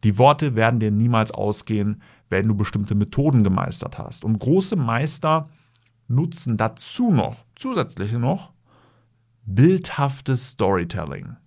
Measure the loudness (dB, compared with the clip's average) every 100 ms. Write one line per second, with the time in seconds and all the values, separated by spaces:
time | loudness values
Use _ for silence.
0 | 0 6 6 6 0 2 2 2 0 2
1 | 2 2 0 -2 -4 -4 -4 -2 -2 -4
2 | -12 _ _ 0 0 0 0 -2 0 0
3 | 0 0 2 4 4 2 -2 -6 -10 -10
4 | -14 -10 -2 -2 2 2 2 -2 0 -2
5 | -2 -2 0 0 -2 _ _ -20 _ _
6 | _ 0 0 -4 -4 -2 -2 -2 -6 -2
7 | 2 2 0 -6 _ _ -6 -4 -4 -6
8 | -6 -2 -2 -2 -6 _ _ _ _ _
9 | _ _ _ _ -6 4 4 4 -2 -4
10 | -4 -4 -4 -4 -4 -2 0 0 -2 -6
11 | -8 -10 -14 -18